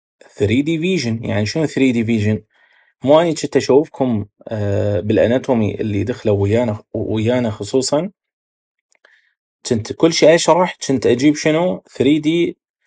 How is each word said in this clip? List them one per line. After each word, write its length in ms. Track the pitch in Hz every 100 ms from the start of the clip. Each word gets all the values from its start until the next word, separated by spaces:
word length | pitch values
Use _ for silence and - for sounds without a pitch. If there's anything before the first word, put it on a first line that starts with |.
| _ _ -
ثري 280 | - 98 120
دي 360 | 147 165 175 185
vision. 200 | 120 110 117
يعني 200 | 104 107
شنو 200 | 160 147
ثري 260 | - 131
دي 120 | 117
vision؟ 360 | 110 113 104 107 - _ _ _ _ _
مو 160 | 127 156
أني 140 | 170
كنت 220 | 147 - 139
أشوفكم، 680 | 113 135 156 - 131 110 104 _ -
آه، 520 | 110 101 101 101 98
بالأناتومي 760 | 104 110 98 127 117 120 104
اللي 300 | 98 107 104
دخلوا 380 | 104 120 113 101
ويانا، 400 | 101 110 120 107 -
ويانا 580 | 110 95 107 107 123 117
خصوصًا، 600 | 104 101 135 127 143 190 _ _ _ _ _ _ _ _ _ _ _ _ _ _ _ -
كنت 260 | 117 107
كل 200 | 101 165
شيء 220 | 165 156
أشرح، 420 | 165 - 160 185 - -
كنت 180 | 131 98
أجيب 280 | 120 147
شنو؟ 480 | 151 160 156 180 185 _
ثري 280 | - 127 156
دي، 400 | 147 170 170 - _ _